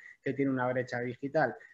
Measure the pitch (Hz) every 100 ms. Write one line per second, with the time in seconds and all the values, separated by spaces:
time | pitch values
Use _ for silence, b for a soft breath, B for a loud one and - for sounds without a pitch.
0 | B B - 127 139 131 127 127 127 120
1 | 123 123 139 156 135 - B